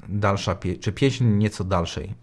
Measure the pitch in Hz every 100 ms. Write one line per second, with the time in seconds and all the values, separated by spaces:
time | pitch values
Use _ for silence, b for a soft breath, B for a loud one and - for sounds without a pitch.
0 | - 104 101 98 - 92 90 87 110 -
1 | 135 123 120 104 107 - 92 92 85 -
2 | 80 107